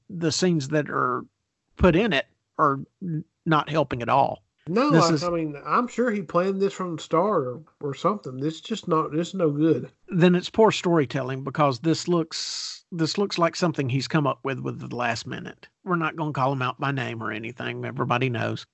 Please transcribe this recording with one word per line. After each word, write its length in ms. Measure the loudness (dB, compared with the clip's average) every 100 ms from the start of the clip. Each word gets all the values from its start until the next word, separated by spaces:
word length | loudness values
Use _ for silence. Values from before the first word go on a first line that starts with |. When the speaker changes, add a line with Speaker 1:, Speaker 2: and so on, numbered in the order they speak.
| _
Speaker 1:
the 220 | -4 -2
scenes 380 | 2 2 2 2
that 200 | -2 0
are 360 | -2 0 -2 -8 _ _ _ _ 4
put 200 | 6 6
in 160 | 4
it 120 | 0 -2 _ _ 0
are 200 | 2 2 -6 _
n-, 240 | -6 -6 -8 _ 0
not 240 | 2 2
helping 320 | 0 0 -2
at 60 | 2
all. 360 | 2 2 -2 _ _ -4
Speaker 2:
No, 240 | 0 4
Speaker 1:
This 180 | 6 6
Speaker 2:
I, 40 |
Speaker 1:
is 100 | 2 0
Speaker 2:
I 40 |
mean, 260 | -2 -4 -8 -2
I'm 240 | 0 0
sure 200 | -2 -2
he 120 | -2
planned 400 | -2 0 0 0
this 100 | -2
from 240 | -2 -6 -6
the 60 |
start 420 | -2 0 2 0 -2
or, 160 | -8 -16 _
or 120 | -8
something. 460 | -2 -2 -2 -6 -6
This 160 | -6 -6
is 60 |
just 260 | -8 -8 0
not, 240 | 0 0
this 180 | -4 -4
is 40 |
no 180 | 0 0
good. 400 | 4 2 2 -2 _ -4
Speaker 1:
Then 280 | 4 6 6
it's 140 | 0
poor 220 | 4 6
storytelling 720 | 6 2 2 2 -2 -4 -6
because 360 | -6 2 2 2
this 280 | 0 0 0
looks, 800 | 0 0 -6 -8 -10 -10 -14 _
this 280 | -2 -2 0
looks 200 | -2 2
like 200 | 0 2
something 320 | 0 0 -2
he's 180 | -2 0
come 180 | 0 0
up 140 | -2
with, 160 | -6 -6
with 280 | -6 -8 -8
the 80 | -4
last 320 | -2 -4 -6
minute. 400 | -10 -12 -16 -20 _
We're 140 | -4 -2
not 180 | -2 -4
gonna 160 | -6
call 220 | 0 0
him 80 | 0
out 180 | -4 -2
by 120 | -4
name 300 | -2 -4 -6
or 100 | -6
anything. 520 | -6 -8 -8 -8 -8
Everybody 460 | -8 -4 0 2 0
knows. 360 | 0 -4 -4 -10